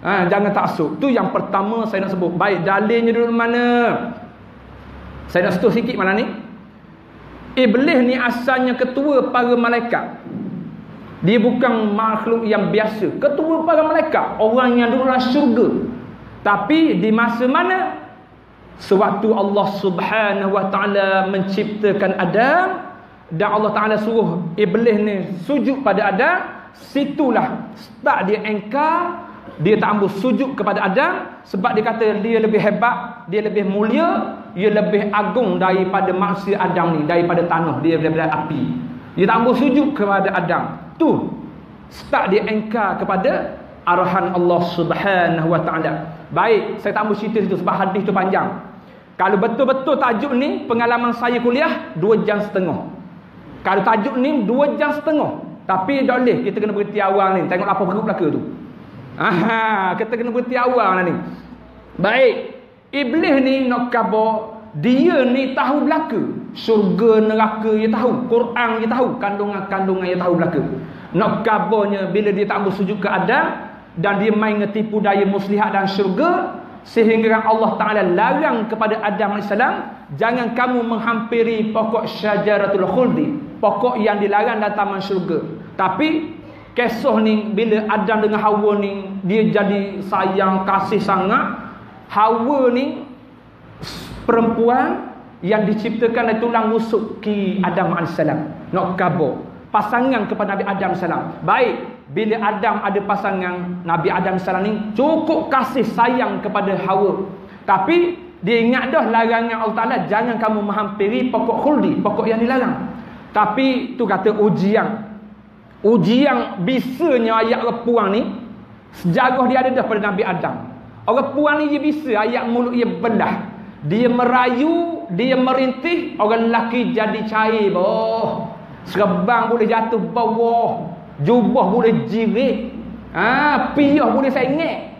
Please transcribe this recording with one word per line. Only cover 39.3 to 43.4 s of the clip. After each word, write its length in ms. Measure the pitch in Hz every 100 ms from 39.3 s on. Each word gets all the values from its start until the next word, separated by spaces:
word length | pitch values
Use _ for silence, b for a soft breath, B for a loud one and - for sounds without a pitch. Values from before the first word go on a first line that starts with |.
tak 60 | 233
ambil 100 | 240
sujud 400 | 233 247 277 302
kepada 400 | - 202 196 180
Adam. 300 | 180 175 160 127 - - -
Tu 320 | 311 151 - - - - - - -
start 420 | - - 254 190
dia 80 | 202 214
engkar 480 | 214 214 240 196 180
kepada 560 | 196 190 247 -